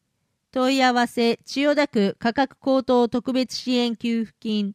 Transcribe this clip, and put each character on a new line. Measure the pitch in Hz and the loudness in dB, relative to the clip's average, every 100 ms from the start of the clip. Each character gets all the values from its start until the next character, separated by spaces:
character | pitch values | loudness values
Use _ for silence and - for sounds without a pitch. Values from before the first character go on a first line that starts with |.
| _ _ _ _ _ | _ _ _ _ _
問 | 262 254 269 | -2 0 2
い | |
合 | 254 | 2
わ | 247 240 | 2 -2
せ、 | - 233 226 | 0 0 0
千 | - 269 | -6 -2
代 | 285 | 0
田 | 294 294 | 0 0
区 | 226 196 - | 0 0 0
価 | 233 | -4
格 | 233 262 - | 0 -2 -2
高 | 277 262 | 0 0
騰 | 247 247 240 | 2 2 2
特 | 247 - | -2 -2
別 | 254 247 - | -2 -4 -6
支 | 247 | -2
援 | 247 240 220 | 0 0 -4
給 | 233 226 | -4 -2
付 | 214 _ | -4 _
金 | 226 214 196 | -6 -4 -4